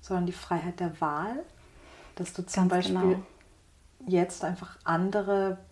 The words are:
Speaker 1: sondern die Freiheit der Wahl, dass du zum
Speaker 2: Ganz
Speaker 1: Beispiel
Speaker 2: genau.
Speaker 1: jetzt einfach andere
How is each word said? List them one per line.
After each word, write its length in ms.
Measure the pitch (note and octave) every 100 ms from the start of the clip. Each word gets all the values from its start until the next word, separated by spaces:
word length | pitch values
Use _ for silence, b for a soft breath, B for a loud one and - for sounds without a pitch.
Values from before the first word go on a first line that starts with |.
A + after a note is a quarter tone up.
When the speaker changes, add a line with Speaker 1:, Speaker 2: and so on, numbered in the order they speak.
Speaker 1:
sondern 240 | - F#3+ F3
die 60 |
Freiheit 460 | F3 - E3+ D#3+ E3+
der 180 | F3 D#3+
Wahl, 460 | D#3 D3 F#3 C4 F4 B B B B B B -
dass 180 | F3
du 120 | - F3+
zum 220 | - F#3
Speaker 2:
Ganz 200 | F3+ F#3
Speaker 1:
Beispiel 220 | F#3 F#3
Speaker 2:
genau. 120 | F#3 - - - - _ _ _ _ -
Speaker 1:
jetzt 360 | F3+ F3 -
einfach 340 | E3+ F3+ - -
andere 760 | - E3 F#3+ G#3 G3 G3+ G3 F#3 -